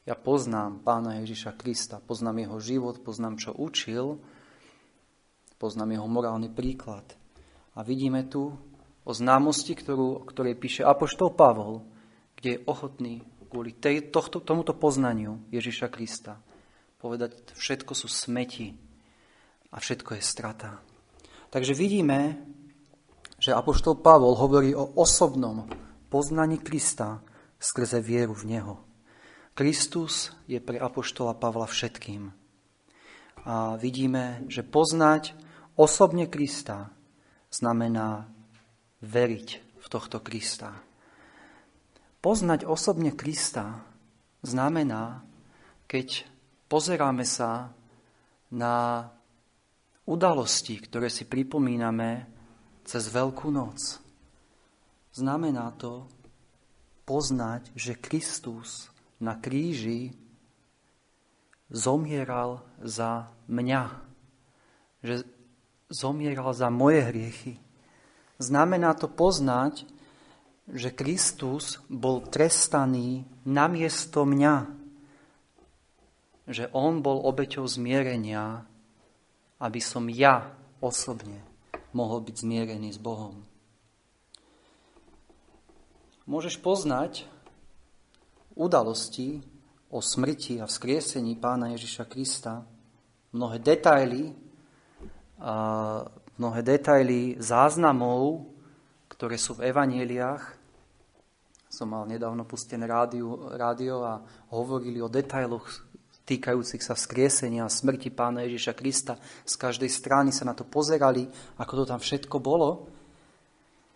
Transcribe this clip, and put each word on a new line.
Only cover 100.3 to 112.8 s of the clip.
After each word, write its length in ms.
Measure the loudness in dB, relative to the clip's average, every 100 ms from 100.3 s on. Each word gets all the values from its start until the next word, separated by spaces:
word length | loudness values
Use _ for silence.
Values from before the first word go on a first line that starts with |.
| -4 -10 -18 _ _ _ _ _ _ _ _ _ _ _
Som 240 | -12 -8
mal 160 | -8 -8
nedávno 400 | -6 -6 -6 -8
pustené 400 | -12 -10 -8 -2
rádiu, 640 | 2 2 0 -6 -8 -10
rádio 480 | -4 -2 -2 -4 -4
a 240 | -4 -6 -12 -20 -8
hovorili 560 | -6 -2 -4 -4 -6
o 80 | -2
detailoch 560 | -2 -2 -2 -2 -4 -8 -16 -18 -20 _ _
týkajúcich 560 | -4 -2 0 0 -2 -6
sa 160 | -6 -6
vzkriesenia 720 | -4 2 4 4 0 -2 -2
a 40 |
smrti 360 | 0 0 0 -4
Pána 400 | -2 -2 -2 -4
Ježiša 240 | -4 -4
Krista. 480 | -2 -2 -2 -4 -8 -12 -14
Z 160 | -8 -4
každej 320 | -2 -2 -2
strany 400 | -4 4 6 6
sa 160 | 2 -2
na 80 | -6
to 80 |
pozerali, 640 | -4 0 2 6 6 6 0 -8 -18 -10
ako 120 | -4 -2
to 20 |
tam 160 | 0 -2
všetko 400 | -4 -4 -2 -4
bolo. 480 | 2 4 4 0